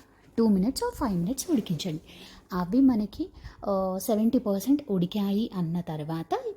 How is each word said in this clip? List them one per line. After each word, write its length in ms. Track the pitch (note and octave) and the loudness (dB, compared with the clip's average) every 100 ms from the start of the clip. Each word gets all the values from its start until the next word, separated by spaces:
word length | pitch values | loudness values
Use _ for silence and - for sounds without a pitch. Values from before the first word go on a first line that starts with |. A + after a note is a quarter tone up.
| - _ _ - | -20 _ _ 2
టూ 100 | A3+ | 4
మినిట్స్ 360 | G3 G3+ C4+ | 4 2 0
or 60 | A#4+ | -4
ఫైవ్ 300 | - B3+ F3+ | -2 -2 0
మినిట్స్ 320 | E3+ C4+ - | -2 -4 0
ఉడికించండి. 500 | C#4+ - D#3 F#3 D#3 - - - - - | 0 0 -4 -4 -6 -10 -20 -20 -20 -8
అవి 260 | F3+ F3+ B3 | -4 0 4
మనకి, 500 | C4+ A3+ G#3 - F#4 - - - - | 4 4 -2 -6 -10 -10 -20 -10 -2
ఆ, 300 | G3 F#3+ F#3+ | 0 0 -2
సెవెంటీ 380 | G3 G#3+ A3+ B3 | 0 2 4 2
పర్సెంట్ 440 | G#3+ G3 A#3 C#4+ - | 2 -2 2 0 2
ఉడికాయి 600 | F#3+ F3 G#3+ G3+ G3+ A#3 F#3+ | 0 0 0 0 0 -2 -2
అన్న 260 | E3 F3 | -2 -2
తర్వాత 580 | F3 D#3 D3+ E3 E3 G#4+ B4 | -4 -6 -4 -6 -4 -4 -4